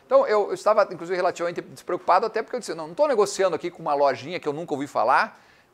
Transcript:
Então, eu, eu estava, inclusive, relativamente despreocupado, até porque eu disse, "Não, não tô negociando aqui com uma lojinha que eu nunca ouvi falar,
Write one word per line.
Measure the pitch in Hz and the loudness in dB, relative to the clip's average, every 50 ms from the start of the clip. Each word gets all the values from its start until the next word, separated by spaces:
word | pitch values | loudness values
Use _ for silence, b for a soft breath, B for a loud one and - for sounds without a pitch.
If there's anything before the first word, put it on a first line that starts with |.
| b | b
Então, | - 254 277 - | 2 4 4 4
eu, | - 214 208 196 | 4 2 0 0
eu | - 185 | -2 -4
estava, | 175 - 202 214 220 190 | -2 2 2 4 4 2
inclusive, | - 180 151 170 170 190 | 0 0 -12 -8 -6 -4
relativamente | 180 180 175 165 - 170 175 175 180 | -2 0 -2 -2 -2 -6 -6 -6 -8
despreocupado, | 170 - 139 - - - 175 180 - - 170 190 226 | -12 -12 -16 -16 -8 -8 -8 -4 0 2 2 2 2
até | 220 220 220 | 0 -4 -6
porque | 220 - - | -8 -6 -8
eu | 247 | -10
disse, | - - 160 | -8 -10 -10
"Não, | 165 156 | -10 -12
não | 156 175 | -8 -2
tô | 277 294 302 | 0 0 2
negociando | 262 208 202 196 - - 190 185 185 | 4 2 2 2 2 0 0 0 0
aqui | 185 - 175 | -2 -6 -8
com | 175 - | -10 -8
uma | 165 160 | -4 -2
lojinha | 143 143 143 139 131 113 123 151 180 160 | 0 2 2 2 2 0 -6 -10 -10 -8
que | - | -6
eu | 151 | -6
nunca | 139 156 175 - | -6 -6 -6 -6
ouvi | 151 131 147 | -6 -6 -6
falar, | - - 120 107 120 143 165 214 220 - b b b b b b b | -4 -2 0 2 4 4 2 2 0 -4 b b b b b b b